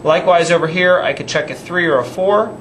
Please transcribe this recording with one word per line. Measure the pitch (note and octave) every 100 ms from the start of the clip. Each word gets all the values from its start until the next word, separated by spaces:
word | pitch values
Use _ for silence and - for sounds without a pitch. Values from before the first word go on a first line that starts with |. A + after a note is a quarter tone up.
Likewise | D3 D#3 F#3+ F3 D#3+
over | E3+ D#3+
here, | F3 F3+ F3+
I | -
could | C#3 A#2
check | D#3 D3
a |
three | C3 - F3 E3+
or | C3+
a |
four. | A#2+ - F#3 G#3 A3+ -